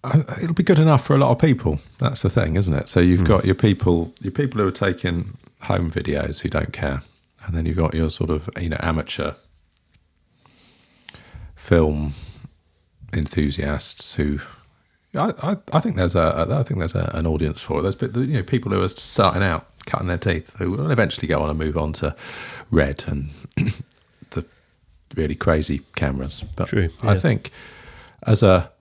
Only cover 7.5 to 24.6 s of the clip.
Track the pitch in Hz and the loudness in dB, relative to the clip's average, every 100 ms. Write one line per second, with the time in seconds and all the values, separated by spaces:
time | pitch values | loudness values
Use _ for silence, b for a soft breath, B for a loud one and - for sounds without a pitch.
7.5 | 82 80 80 80 78 80 - 80 76 78 | -2 -2 0 0 0 -2 0 -2 -2 -4
8.5 | - 85 78 85 80 - - 76 - _ | -6 -6 -2 -2 -2 -4 -6 -6 -6 _
9.5 | _ _ _ _ _ _ _ _ B B | _ _ _ _ _ _ _ _ B B
10.5 | B B B B B B B B B B | B B B B B B B B B B
11.5 | - - 85 78 76 76 71 B B - | -20 2 2 4 0 -4 -8 B B -20
12.5 | _ _ _ _ _ - - 73 - 73 | _ _ _ _ _ -6 -4 -2 0 0
13.5 | 71 71 73 - - - - 73 73 B | -2 -4 -4 -6 -10 -8 -2 -2 -2 B
14.5 | B B B B B _ - 196 - 165 | B B B B B _ -2 -2 -2 -4
15.5 | 196 - 160 226 98 90 92 80 78 85 | -4 0 0 0 0 2 4 2 2 0
16.5 | 139 123 98 80 92 85 80 82 80 76 | 0 -2 -2 -2 -2 -2 -2 -2 0 -2
17.5 | - - 76 95 95 120 113 131 139 95 | -4 -4 -2 -2 -2 -4 -2 -2 -2 0
18.5 | 131 - 95 92 - - - 98 90 98 | -2 0 -2 -2 -4 -4 2 2 4 0
19.5 | 80 - _ - - 90 82 - 80 - | 0 -6 _ -6 -4 -2 -2 -2 -2 -6
20.5 | - 87 101 156 117 104 - 78 73 76 | -6 -4 -2 0 2 0 -2 -2 0 0
21.5 | 76 78 78 78 73 78 - B B B | -2 -2 0 -2 -2 -4 -6 B B B
22.5 | B B 73 71 71 - 71 71 - - | B B 2 2 -2 -6 -6 -6 -12 -8
23.5 | - 104 - - _ _ _ - - - | -2 -2 -2 -14 _ _ _ -10 -10 -10
24.5 | _ | _